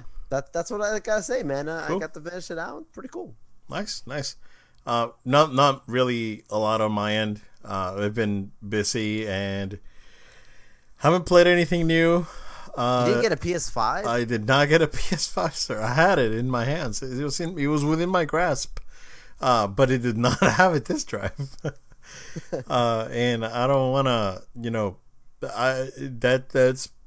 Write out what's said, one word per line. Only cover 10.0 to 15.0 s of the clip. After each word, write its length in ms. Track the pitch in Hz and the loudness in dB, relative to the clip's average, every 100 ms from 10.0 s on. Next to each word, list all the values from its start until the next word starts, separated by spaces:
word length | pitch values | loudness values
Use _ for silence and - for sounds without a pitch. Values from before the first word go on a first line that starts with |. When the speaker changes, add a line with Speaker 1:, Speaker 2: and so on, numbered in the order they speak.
| - - - - - - - - - - | -20 -20 -20 -20 -20 -20 -20 -20 -20 0
Speaker 2:
haven't 280 | 143 180 160 | 2 4 6
played 200 | 180 175 | 8 8
anything 400 | 175 170 175 165 | 6 2 2 2
new. 400 | 165 165 175 165 - - - - - | 4 4 4 0 -8 -12 -12 -10 -2
Uh, 280 | 123 123 123 | 0 2 4
Speaker 1:
You 60 | |
didn't 100 | 120 | 4
get 100 | 220 | 2
a 40 | 156 | 0
P 180 | 170 | -2
S 140 | 175 - | -4 -2
five? 360 | 123 113 160 117 | 0 0 0 -2
Speaker 2:
I 180 | 120 | -2
did 220 | 117 117 107 | 0 0 4
not 220 | 135 147 | 4 6
get 120 | 160 | 6
a 60 | 156 | 4
<laughs> 100 | |
P 0 | - | 2